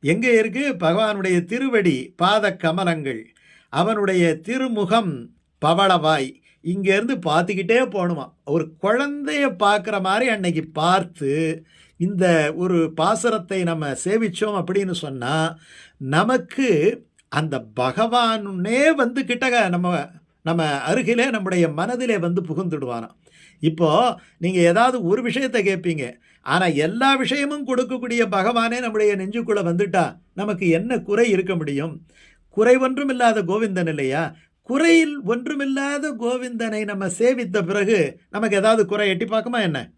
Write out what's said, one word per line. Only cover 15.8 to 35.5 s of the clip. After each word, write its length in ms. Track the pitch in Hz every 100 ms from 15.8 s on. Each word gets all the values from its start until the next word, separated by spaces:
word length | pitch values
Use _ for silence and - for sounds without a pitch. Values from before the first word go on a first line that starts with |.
| - _
நமக்கு 1040 | 131 151 220 254 - - 262 170 170 - _ _ _
அந்த 360 | - 156 139 113 107
பகவானுனே 1120 | 127 131 226 240 233 220 202 190 175 240 294
வந்து 280 | 302 240 254
கிட்டக 460 | 262 247 262 240 196
நம்ம, 400 | 175 180 170 143 - _ _
நம்ம 380 | 160 170 156 143
அருகிலே, 500 | 127 214 196 240 262
நம்முடைய 380 | 226 185 180 165
மனதிலே 500 | 147 190 247 254 214
வந்து 220 | 170 175
புகுந்துடுவானாம். 760 | 175 156 185 156 131 117 110 _ _ _ - _
இப்போ 600 | 156 160 170 156 247 - - _
நீங்க 220 | 170 185
ஏதாவது 440 | 170 175 247 254
ஒரு 180 | 170 208
விஷயத்தை 440 | 240 208 262 240 196
கேட்பீங்க, 460 | 190 170 156 123 - _ _
ஆனா 240 | - 156 185
எல்லா 480 | 143 156 220 269
விஷயமும் 520 | 269 254 285 285 294 277
கொடுக்கக்கூடிய 600 | 254 254 254 240 233 226
பகவானே 500 | 196 190 233 226 240
நம்முடைய 360 | 247 214 214 202
நெஞ்சுக்குள்ள 440 | 190 220 233 202
வந்துட்டா 540 | 175 170 202 185 151 - _
நமக்கு 340 | - 208 196 190
என்ன 300 | 165 220 254
குறை 320 | - 208 240
இருக்க 260 | 190 185 180
முடியும்? 500 | 151 139 160 160 - _ _ _ _
குறை 280 | - 220 254
ஒன்றுமில்லாத 640 | 262 262 285 254 240 220
கோவிந்தன் 460 | 175 196 226 185 165
இல்லையா? 480 | 156 135 139 160 160 _ _
குறையில் 580 | _ 262 330 330 320 294 202
ஒன்றுமில்லாத 880 | 240 247